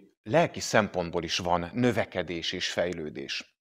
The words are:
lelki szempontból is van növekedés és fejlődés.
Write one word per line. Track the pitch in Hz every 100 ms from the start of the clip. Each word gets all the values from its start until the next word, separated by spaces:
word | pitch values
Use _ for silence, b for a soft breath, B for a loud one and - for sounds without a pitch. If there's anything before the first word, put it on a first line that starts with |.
| - _
lelki | - 139 165 -
szempontból | - 117 98 90 85 87
is | 82 -
van | 87 87 87
növekedés | - 123 120 - 95 85 85 -
és | 92 -
fejlődés. | - 87 87 78 76 67 - - _